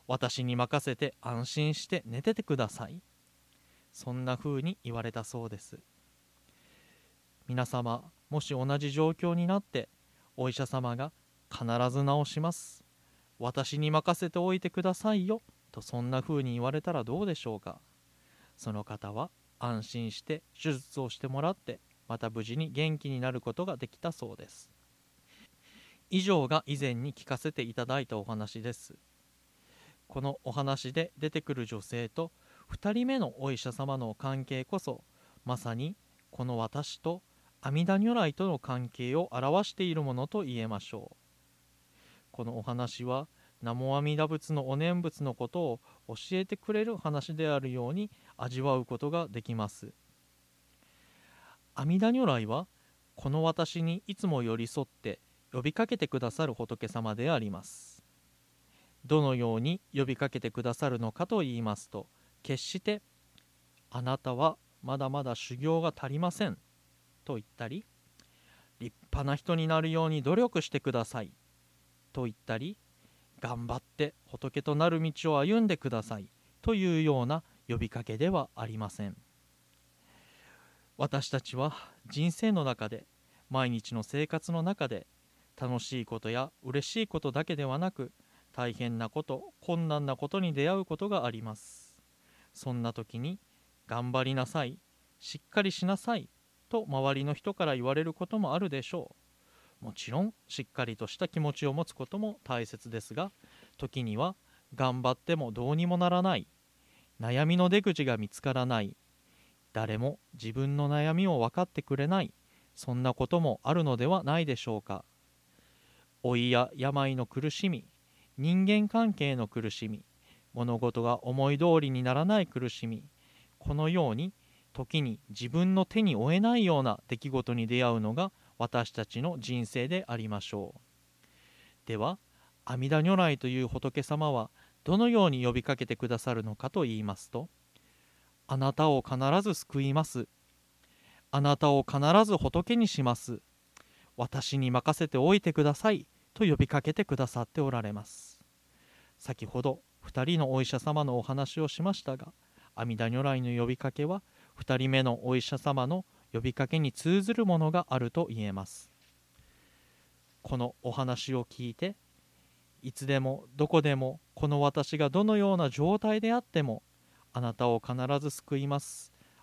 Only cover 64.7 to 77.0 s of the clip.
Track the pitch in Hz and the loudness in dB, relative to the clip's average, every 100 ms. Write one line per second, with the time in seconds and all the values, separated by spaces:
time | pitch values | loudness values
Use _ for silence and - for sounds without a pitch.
64.7 | - 127 135 135 143 131 113 - 123 151 | -12 -6 -4 -2 -2 -2 -4 -6 -4 0
65.7 | 165 165 - 135 143 175 - 196 98 _ | 2 0 -4 -6 -2 -2 0 -2 -4 _
66.7 | _ _ _ _ _ - 120 - - 117 | _ _ _ _ _ -8 -8 -8 -10 -8
67.7 | 170 - _ _ _ _ _ _ - _ | -8 -12 _ _ _ _ _ _ -20 _
68.7 | - 120 _ - - 139 - - 165 160 | -14 -14 _ -6 -2 0 -2 0 0 2
69.7 | 160 160 160 160 156 135 185 247 170 - | 2 2 2 2 0 2 4 4 0 -2
70.7 | 139 139 120 110 123 90 - _ _ _ | -4 0 -2 -2 -6 -10 -14 _ _ _
71.7 | _ _ _ _ - 123 107 - 113 151 | _ _ _ _ -6 -6 -6 -6 -6 -6
72.7 | 208 _ _ _ _ _ - 120 120 117 | -12 _ _ _ _ _ -10 -8 -6 -4
73.7 | 120 _ - 143 - - 127 135 143 147 | -6 _ -4 -4 -4 -16 -10 -6 -4 0
74.7 | 147 170 165 160 - 160 147 151 226 214 | 4 4 4 0 0 2 4 4 4 4
75.7 | 160 135 117 107 110 98 _ _ _ - | 2 0 -2 -4 -8 -10 _ _ _ 0
76.7 | 220 180 160 | 2 4 4